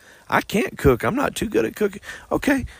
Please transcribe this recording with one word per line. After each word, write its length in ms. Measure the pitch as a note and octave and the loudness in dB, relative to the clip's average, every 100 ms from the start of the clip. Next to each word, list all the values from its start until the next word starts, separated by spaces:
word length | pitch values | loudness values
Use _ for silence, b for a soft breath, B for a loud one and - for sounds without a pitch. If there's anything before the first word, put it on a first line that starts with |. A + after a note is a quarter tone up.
| b b b | b b b
"I 120 | - | -2
can't 360 | - G#3+ F#4 - | 0 -2 -2 2
cook. 280 | C#3+ A#2+ | 4 4
I'm 100 | A2+ | 2
not 220 | B3+ C4 - | 0 -2 -2
too 120 | G#3 | -2
good 160 | G#3+ | 0
at 120 | A3 - | 0 -2
cooking." 240 | G3+ G3+ B B B | -4 -4 B B B
Okay, 340 | - - C#4 - | -2 2 0 -2